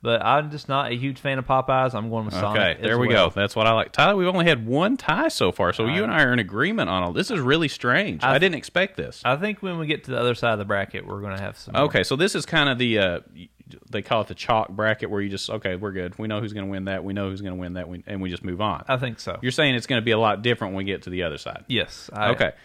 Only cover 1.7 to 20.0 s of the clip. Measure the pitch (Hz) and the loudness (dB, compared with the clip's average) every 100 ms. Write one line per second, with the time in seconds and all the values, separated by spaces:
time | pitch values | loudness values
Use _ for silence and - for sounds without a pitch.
1.7 | 131 131 117 113 113 107 92 104 107 92 | 2 2 0 -4 -4 -4 -2 0 2 2
2.7 | 80 113 117 123 110 85 - 101 113 110 | 0 0 2 4 6 6 4 0 2 4
3.7 | 113 - - 160 202 180 185 170 135 110 | 4 2 4 4 4 2 4 4 2 2
4.7 | 135 190 262 - 170 320 - 95 - 90 | 0 2 0 0 0 0 2 0 2 0
5.7 | 90 113 165 110 156 131 123 95 101 165 | 2 0 0 0 4 4 4 0 -2 -2
6.7 | 220 98 92 87 87 190 202 127 160 151 | 0 0 0 0 -2 -2 0 2 2 2
7.7 | - 123 139 202 80 127 135 185 151 - | -2 0 2 0 0 2 4 4 0 -2
8.7 | 175 196 - 64 - 123 139 208 202 190 | 0 0 -2 -8 -4 0 0 -2 -6 -6
9.7 | 170 151 151 - 123 123 117 120 107 101 | -6 -4 -4 -4 0 0 2 0 0 0
10.7 | 101 98 98 92 101 101 95 98 104 - | -2 -2 -6 -10 -10 -8 -8 -10 -12 -4
11.7 | - 147 110 90 135 190 185 - 160 143 | 0 2 2 2 2 0 0 -2 2 2
12.7 | 123 123 107 95 85 - 78 90 _ - | 2 2 4 2 0 -8 -18 -20 _ -20
13.7 | - - 113 - 117 104 104 - 113 - | -20 -10 -8 -2 0 -2 -4 0 2 0
14.7 | 98 107 110 98 101 101 98 - 110 98 | 0 0 0 -2 -4 -4 -4 -6 -6 -4
15.7 | 90 104 95 90 98 110 104 110 104 98 | -4 -6 -6 -6 -6 -6 -4 -6 -6 -6
16.7 | 98 95 95 95 98 98 95 98 90 90 | -6 -4 -4 -4 -4 -4 -4 -8 -8 -8
17.7 | 90 85 87 - 98 92 85 95 87 107 | -8 -10 -12 -10 -6 -6 -6 -6 -4 -2
18.7 | 85 - 127 127 113 - 87 123 123 147 | -4 -4 -4 -4 -8 -10 -6 -4 0 2
19.7 | 123 - 123 | 2 0 0